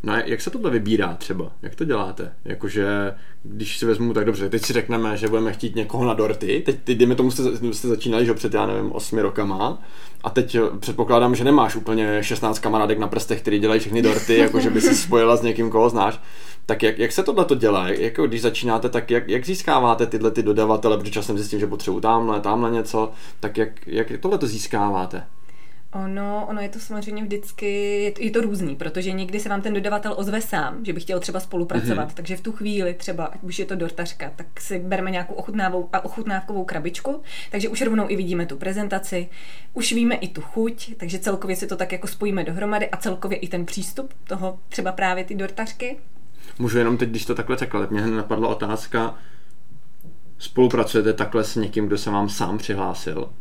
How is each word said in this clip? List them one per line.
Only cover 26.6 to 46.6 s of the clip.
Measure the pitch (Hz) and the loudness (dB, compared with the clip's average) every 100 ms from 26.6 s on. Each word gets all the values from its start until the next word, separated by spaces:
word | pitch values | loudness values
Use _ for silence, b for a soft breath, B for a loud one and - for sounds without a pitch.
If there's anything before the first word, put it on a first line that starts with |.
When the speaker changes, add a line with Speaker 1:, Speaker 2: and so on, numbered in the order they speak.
Speaker 3:
je | 202 | -4
to | 214 | -6
samozřejmě | - 214 202 208 | -4 -4 -4 -4
vždycky, | 214 202 - - 208 202 202 202 | -2 -4 -4 -4 -2 0 0 0
je | 208 | 0
to, | 202 | 0
je | 226 | 0
to | 226 | 2
různý, | 220 202 165 | 0 0 -2
protože | 139 156 185 185 | -4 -4 -4 -2
někdy | 185 185 208 | -4 -4 -4
se | 208 | -2
vám | 202 | -2
ten | 208 | 0
dodavatel | 202 202 208 214 202 | -2 0 -2 -2 -4
ozve | 196 214 | -2 -2
sám, | 220 180 131 160 | -2 -2 -2 -4
že | 208 | -4
by | 165 | -4
chtěl | - 180 | -2 -2
třeba | 180 185 | -2 -4
spolupracovat, | 185 180 170 120 117 113 | -2 -2 0 0 0 0
Speaker 1:
Mhm. | 151 | -2
Speaker 3:
takže | - 170 180 | -4 -6 -4
v | |
tu | 226 | -4
chvíli | 214 208 208 180 | -2 -2 0 0
třeba, | 175 - 170 | -2 -4 -4
ať | 160 - | -4 -4
už | 180 175 | -6 -4
je | |
to | 180 | -4
dortařka, | 190 165 - 170 - 147 | -2 -4 -4 -4 -4 -4
tak | - 170 - | -6 -6 -6
si | - 185 | -4 -4
bereme | 180 190 190 | -2 -2 0
nějakou | 185 175 | -2 -2
ochutnávou-, | - 202 208 185 180 - | -4 -2 0 2 0 0
a | 190 | 0
ochutnávkovou | 180 - 220 190 - 202 | -2 -4 -2 -2 -2 -2
krabičku, | 185 165 165 175 269 294 B B B | -2 -2 -4 -4 -4 -4 B B B
takže | 208 220 | -2 -2
už | 226 | 0
rovnou | 254 220 202 | 2 2 2
i | |
vidíme | 196 180 180 | 0 0 -2
tu | 170 - | -2 -4
prezentaci, | 190 196 202 190 190 180 175 B B B B | -2 -2 -2 -2 -2 -2 -4 B B B B
už | 254 226 | -2 0
víme | 226 233 | 2 2
i | 220 196 | 2 -2
tu | - | -4
chuť, | - 226 226 226 - 220 | -4 -2 -2 -2 -6 -6
takže | 170 180 | -4 -2
celkově | 214 190 190 | 0 -2 -2
si | 185 190 | -2 -2
to | |
tak | 180 180 | -2 -2
jako | 180 196 | -4 -4
spojíme | - 208 190 | -2 0 0
dohromady | 160 170 208 208 208 | 0 -2 0 0 0
a | - | -2
celkově | 214 185 190 202 | -2 -2 -2 -2
i | 175 | -2
ten | 180 | -2
přístup | 170 - 190 - 269 - - | -2 -4 -4 -4 -4 -6 -4
toho | 190 185 185 - | -2 -2 -2 -4
třeba | - 185 | -2 -2
právě | 185 190 185 | 0 0 0
ty | 185 | -2
dortařky. | 202 190 196 220 - 247 285 - - - B B | -2 -2 -2 -4 -2 -4 -4 -4 -6 -6 B B
Speaker 1:
Můžu | - | -2